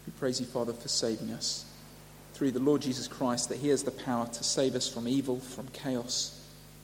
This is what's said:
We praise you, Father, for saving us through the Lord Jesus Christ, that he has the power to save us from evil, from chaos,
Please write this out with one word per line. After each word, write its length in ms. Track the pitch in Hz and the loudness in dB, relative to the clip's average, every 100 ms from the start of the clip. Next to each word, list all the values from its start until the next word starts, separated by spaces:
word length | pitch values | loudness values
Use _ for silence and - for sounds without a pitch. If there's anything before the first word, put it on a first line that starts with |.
| - | -14
We 60 | - | -2
praise 220 | 135 127 | 0 0
you, 60 | 117 | -2
Father, 260 | 127 117 | 0 0
for 160 | 117 - | -2 -2
saving 440 | - 120 107 110 | 2 2 0 -2
us 340 | 113 - - - - - - - - - | -4 -2 -4 -8 -16 -18 -18 -18 -18 -18
through 200 | - 139 | 0 2
the 80 | 123 | 6
Lord 220 | 139 143 | 6 6
Jesus 260 | 131 123 110 | 4 -2 -4
Christ, 400 | - 131 120 - | 0 2 2 0
that 100 | 127 | 0
he 100 | 147 | 4
has 140 | 131 | 4
the 80 | 123 | 2
power 360 | - 135 120 117 | -4 0 0 0
to 180 | - | -2
save 300 | - - 131 | 0 4 4
us 120 | 123 - | 2 0
from 220 | 120 120 | 0 2
evil, 320 | 135 135 127 | 2 2 -2
from 280 | - - 135 | -4 -8 -8
chaos, 680 | - 143 127 120 - - - - - - - | -6 -2 -2 0 -2 -2 -6 -16 -18 -18 -18